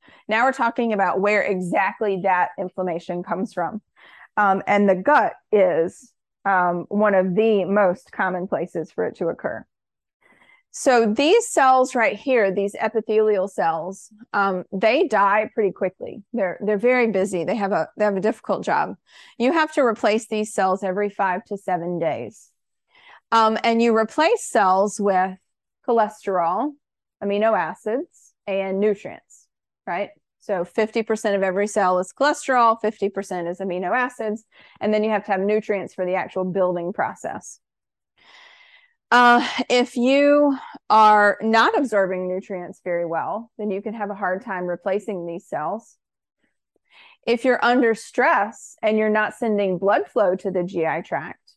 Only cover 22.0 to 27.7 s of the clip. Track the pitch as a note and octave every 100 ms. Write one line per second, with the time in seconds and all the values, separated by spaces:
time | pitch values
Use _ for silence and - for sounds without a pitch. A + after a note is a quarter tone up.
22 | D#3+ A#2+ A#2 - - _ _ _ _ _
23 | - - _ A3+ A3 A3 - A3+ A#3 A3
24 | A3 - D#4+ A4+ - A#3 F#3+ F#3+ G3+ -
25 | G3+ F#3 F#3 F#3+ _ _ _ _ - A#3
26 | G#3+ - - F#3 E3+ F#3 C#4 C#4+ _ _
27 | _ _ G3+ G3+ A3 G#3 D#3+